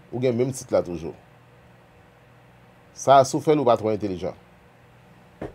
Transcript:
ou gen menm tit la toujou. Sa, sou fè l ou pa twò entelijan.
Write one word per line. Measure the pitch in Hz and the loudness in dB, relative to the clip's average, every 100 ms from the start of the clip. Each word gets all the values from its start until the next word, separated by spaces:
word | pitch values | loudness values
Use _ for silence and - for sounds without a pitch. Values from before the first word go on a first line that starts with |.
| - | -10
ou | 120 | -6
gen | 127 117 | -2 0
menm | 135 | -2
tit | 131 - | -4 -2
la | 101 | -2
toujou. | 87 87 80 - - - - - - - - - - - - - - - - - - | -2 -6 -10 -14 -20 -20 -20 -20 -20 -20 -20 -20 -20 -20 -20 -20 -20 -20 -20 -20 -20
Sa, | - - 139 | -4 4 6
sou | 131 156 | 6 0
fè | 160 | 0
l | 151 | 2
ou | 120 | 2
pa | 113 | 2
twò | 107 | 0
entelijan. | 107 104 92 87 - - - - - - - - - - - - | -2 -4 -6 -8 -10 -18 -20 -20 -20 -20 -20 -20 -20 -20 -16 -16